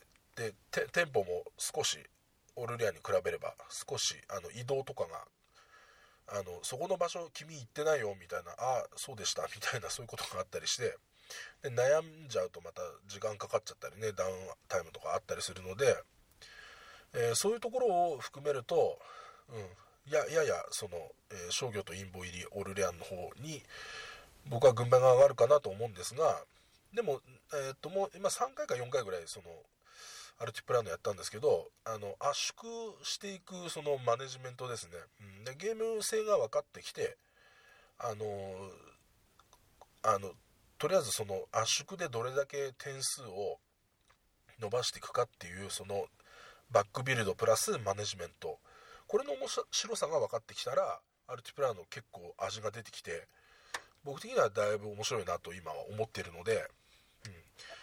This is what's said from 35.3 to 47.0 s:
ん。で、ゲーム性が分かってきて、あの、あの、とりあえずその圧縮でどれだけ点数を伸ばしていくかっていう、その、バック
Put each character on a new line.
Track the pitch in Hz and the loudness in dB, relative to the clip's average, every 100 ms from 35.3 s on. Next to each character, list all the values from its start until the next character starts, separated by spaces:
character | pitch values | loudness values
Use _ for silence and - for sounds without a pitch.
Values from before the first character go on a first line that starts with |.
| 95 | -14
ん。 | 117 | -12
で、 | 139 | -6
ゲ | 196 | -4
ー | 226 | -2
ム | 226 220 | 0 0
性 | 196 220 214 | 0 0 4
が | 190 | 4
分 | 113 | 4
か | - | 0
っ | - | -2
て | - | -6
き | - | -10
て、 | - - - _ _ - - - - _ - | -4 -4 -4 _ _ -20 -20 -20 -20 _ -6
あ | 123 | -4
の、 | 104 107 101 95 92 95 87 - - _ _ _ _ _ - _ - - _ | -2 -4 -4 -6 -8 -12 -16 -20 -20 _ _ _ _ _ -20 _ -20 -20 _
あ | 110 101 | 2 2
の、 | 98 - _ _ _ - | 0 -12 _ _ _ -4
と | 151 | 2
り | 185 | 2
あ | |
え | |
ず | 123 | 2
そ | - | -2
の | 101 95 - | -2 -4 -2
圧 | 104 110 - - | 0 2 0 -2
縮 | 180 | -6
で | 165 | -4
ど | 117 | -4
れ | 123 135 | -2 0
だ | 139 | -2
け | 143 139 131 | -2 -4 -6
点 | 143 135 | -10 -6
数 | 127 - | -4 -6
を | 120 95 95 - _ _ _ _ _ _ _ _ _ - | -8 -6 -4 -6 _ _ _ _ _ _ _ _ _ -8
伸 | 107 | -2
ば | 120 | 0
し | - | 0
て | - | -4
い | |
く | - | -2
か | - | 0
っ | - - | 0 -2
て | 87 | -12
い | 90 98 | -8 -8
う、 | |
そ | - 95 | -8 -4
の、 | 101 90 _ - - - - - | -4 -4 _ -20 -20 -20 -20 2
バ | 110 | 4
ッ | 101 | 4
ク | - | 0